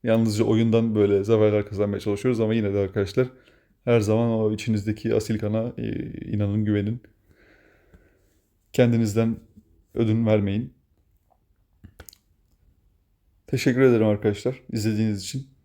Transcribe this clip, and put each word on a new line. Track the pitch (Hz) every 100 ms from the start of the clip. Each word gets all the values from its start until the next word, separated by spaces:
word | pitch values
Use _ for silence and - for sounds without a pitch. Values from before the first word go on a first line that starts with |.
Yalnızca | - 113 113 104
oyundan | 110 113 113 113 113 107
böyle | 101 101
zaferler | 98 113 107 104 101
kazanmaya | 101 104 101
çalışıyoruz | 107 101 127 117
ama | 110
yine | 113 104
de | 101
arkadaşlar | 98 104 98 - 127 - _ _ _ _
her | - 117
zaman | 104 107 117
o | 113 107
içinizdeki | 107 - 107 101 110 113 113
asil | - 107
kana, | 104 110 117 -
e, | 113 107 -
inanın, | - - 104 101 104 107
güvenin. | 104 104 120 - _ _ _ _ _ _ _ _ - _ _ _ _ _ _ _
Kendinizden | - 120 117 110 104 113 117 - - _ _ _
ödün | - 110 110 113
vermeyin. | 107 98 101 131 _ _ _ _ _ _ _ _ _ _ _ - _ - _ _ _ _ _ _ _ _ _ _ _ _ _ -
Teşekkür | 131 - 120
ederim | 135 117 110
arkadaşlar | 104 110 101 - 135 -
izlediğiniz | 117 107 107 110 101
için. | 92 131 135 _